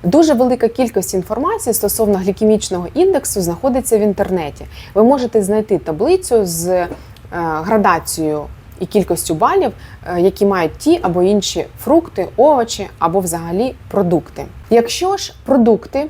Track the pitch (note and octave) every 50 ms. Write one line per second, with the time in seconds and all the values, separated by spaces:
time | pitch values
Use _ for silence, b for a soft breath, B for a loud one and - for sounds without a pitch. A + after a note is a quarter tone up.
0 | - F3+ F#3 D4 E4+ D#4 D4 A3+ B3+ B3 B3+ A#3+ - A3+ A#3 - C4 A3+ - G3+
1 | F#3 - - F#3+ F3+ - G#3+ A3 C#4 F#4 A4+ G#4+ - B3 G#3+ - - G3+ - -
2 | A3+ G#3 G#3 F#3 F#3+ G3 F#3+ - A3 G#3+ G#3+ G#3 - - F#3+ F3+ F3+ E3+ - C4+
3 | F4+ G4 F#4+ C#4 - - - G#3 F3+ E3+ E3+ E3 - C4+ B3 C4 A#3 - A#3 G#3+
4 | G#3 G#3+ G3 - G3+ - F#3 F3+ D#3+ C#3+ - - - - B B B B B G3
5 | A3 A#3 C#4 C#4 B3 A#3 - A3 G3+ F#3 G#3 G#3+ G#3+ G#3+ G3+ E3+ - - D#3 D3+
6 | G3+ D4 F#4 F#4+ F#4 - B3 A3+ G3+ F3+ E3 E3 E3 F3 F#3 F3+ F3 E3+ B B
7 | B B B B - - - F3 F3 E3 D#3 D#3 D#3+ F#3 A3+ G#3+ G3 G3+ F3+ G#3+
8 | G#3 - - - D#3+ D#3 D3+ D3+ D3 - - - - - - - F#3 E3+ - G#3
9 | F3+ - F3 E3 - - E3+ D#3 G3+ C4+ F4 G4 F4 A#3+ - B B B B B
10 | - - F3+ F3 F3 F#3+ F#3 - G#3 G3+ G3 F#3 E3 D#3 - - - D4 E4+ F4
11 | - F#3+ E3+ F3+ F3+ F#3 G#3 G#3 F#3 - - F3 D3+ - - - - - C#4 E4
12 | E4 - - - F#3 - - - A#3+ D4+ D4+ C4 A#3 A#3 - - G3 - - -
13 | - E3+ E3 G3 F#3 F3 E3 E3+ E3 E3+ F3 F#3 - - - - - - - G3+
14 | G3+ F3 F3 D#3 C#3+ - - - C#3 - - - - - A3 A#3 A#3 A#3 - -
15 | F4 F#4 G4+ F#4+ - - - - - - C4+ C#4 A3+ A3+ A3 G3 - - - C4+
16 | D4 D#4